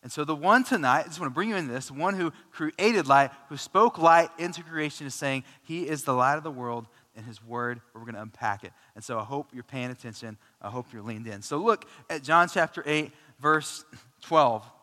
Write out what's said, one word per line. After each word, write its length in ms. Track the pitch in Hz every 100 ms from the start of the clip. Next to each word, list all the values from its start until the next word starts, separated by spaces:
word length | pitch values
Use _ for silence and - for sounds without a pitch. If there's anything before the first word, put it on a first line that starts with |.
And 100 | -
so 120 | -
the 120 | 147 156
one 280 | 165 233
tonight, 380 | 247 226 135 139
I 60 | 160
just 120 | 160
wanna 120 | 156
bring 180 | 123 214
you 80 | 202
in 100 | 143
this, 240 | 120 -
one 240 | 135 175 196
who 160 | 165 - _
created 560 | - 156 - 202 220 139
light, 240 | 139 135 - -
who 80 | 143
spoke 400 | - 185 220 -
light 320 | 165 165 170 -
into 240 | 175 175
creation, 420 | 160 160 151 - 143
is 80 |
saying 300 | - 143 135 - -
he 260 | - 165 151
is 160 | 151
the 100 | 139
light 240 | 127 127 151
of 60 |
the 80 | 156
world, 360 | 131 123 117 117 _ _ 117
and 100 | 113
his 180 | 107
word, 380 | 113 120 120 120 _
we're 120 | 110 117
gonna 160 | 107
unpack 420 | 107 - 113 101
it. 80 | 95 _ _ -
And 80 |
so 160 | - 113
I 40 |
hope 260 | 107 139 147
you're 100 | 127
paying 280 | 117 135 123
attention. 460 | 123 120 104 113 107 _ _
I 80 | 98
hope 180 | 123 123
you're 80 | 117
leaned 260 | 104 110 113
in. 140 | 101
So 160 | - 147
look 280 | 220 214 - - -
at 140 | 160
John 240 | 139 165 175
chapter 360 | 190 160 - 147
eight, 240 | 151 151 _ _ _
verse 460 | 147 156 147 - - - _ _
twelve. 440 | - 160 139 110 - _